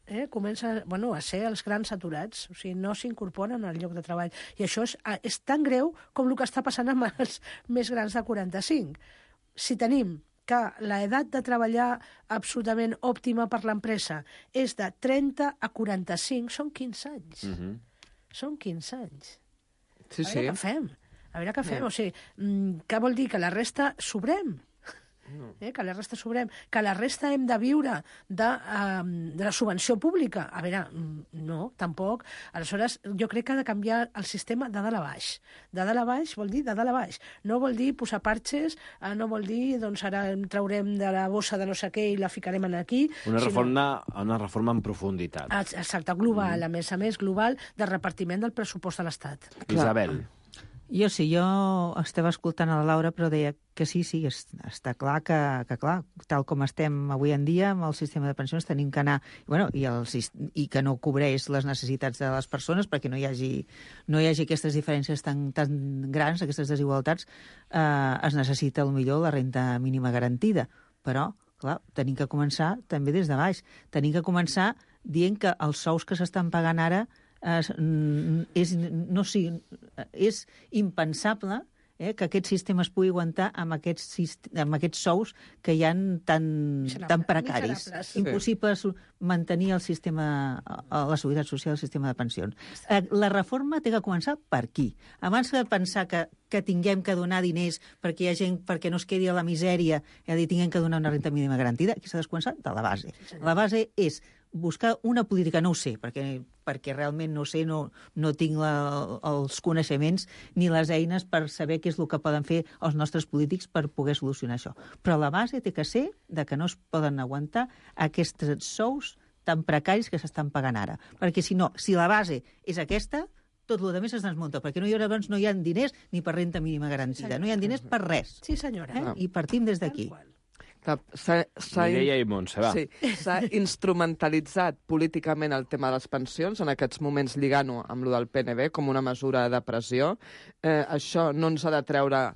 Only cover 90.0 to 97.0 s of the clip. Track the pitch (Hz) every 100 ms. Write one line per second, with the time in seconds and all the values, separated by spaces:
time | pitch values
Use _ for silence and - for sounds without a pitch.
90 | 175 160 151 143 135 127 - - - 151
91 | 139 151 139 147 147 139 160 151 135 147
92 | 139 123 120 - 98 - - - - 202
93 | 185 202 208 202 185 262 277 311 233 220
94 | 190 175 285 302 - 127 117 - 123 -
95 | - - 180 226 254 262 240 196 180 202
96 | 180 175 160 - - 202 202 175 196 190